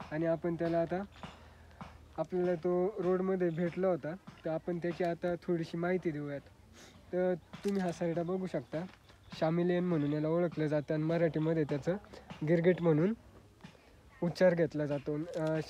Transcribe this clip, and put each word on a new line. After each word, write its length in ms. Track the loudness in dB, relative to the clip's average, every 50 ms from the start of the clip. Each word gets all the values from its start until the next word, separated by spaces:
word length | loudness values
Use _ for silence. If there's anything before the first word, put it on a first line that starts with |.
| -12 -6
आणि 140 | -4 0 0
आपण 300 | 0 0 0 0 -2 -2
त्याला 260 | 0 0 0 2 0
आता, 220 | 0 0 -2 -4 -4 -8 -12 -14 -16 -16 -16 -18 -20 -20 -20 -20 -20 -20 -18 -18 -18 -18 -18 -20 -20 -10 -8
आपल्याला 380 | -6 -6 -2 -2 0 0 0 0
तो 400 | 0 0 0 2 2 2 0 -2 -2
रोडमध्ये 500 | 0 0 0 2 2 0 0 0 0 0
भेटला 380 | 0 0 -2 -2 0 0 0
होता, 280 | 2 0 0 -2 -6 -10 -10 -14 -18 -18 -10 -6
तर 40 | -4
आपण 280 | -4 -4 -4 -4 -4
त्याची 260 | -4 -4 -4 -2 -2 -2
आता 320 | -2 -2 -2 -2 -4 -4
थोडीशी 420 | -4 -2 -2 -2 -2 -2 -4 -4
माहिती 340 | -2 0 0 0 0 0 -2
देऊयात. 300 | -4 -4 -6 -6 -8 -10 -12 -16 -20 -20 -20 -20 -20 -20 -20 -20 -20 -20 -12 -4 -2
तर 200 | 0 2 2 0 -2 -6 -12 -14 -6 -4
तुम्ही 160 | -2 0 0
हा 100 | 0 -2
सरडा 320 | -2 -2 -2 -2 0 -2 -2
बघू 220 | -2 -2 -2 -4
शकता, 380 | -4 -4 -6 -6 -4 -6 -6 -6 -8 -12 -18 -20 -20 -20 -20 -20 -18 -4 0
शामिल 300 | 0 2 2 2 2 2
येन 140 | 2 2 2
म्हणून 300 | 2 2 2 2 2 0
याला 140 | 0 0
ओळखलं 400 | 2 2 2 2 0 0 -2 0
जातं 260 | 0 0 0 0 0 0
आणि 100 | 0 0
मराठीमध्ये 600 | 2 2 2 2 2 2 2 0 2 2 2 0
त्याचं 320 | 0 -2 -2 0 -2 -2 -2 -6 -12 -18 -18 -18 -18 -10 -4 0
गिरगिट 340 | 2 2 4 6 4 4 4
म्हणून 320 | 4 4 4 6 4 2 0 -2 -8 -16 -20 -20 -20 -20 -20 -20 -20 -20 -20 -20 -20 -20 -20 -20 -20 -20 -6 -4 -4
उच्चार 300 | -2 2 4 6 6 6
घेतला 320 | 6 2 2 2 -2 -2
जातो. 300 | -2 -2 -2 -2 -4 -4
अ, 440 | -4 -4 -4 -4 -2 0 0 0 -2 -2 -2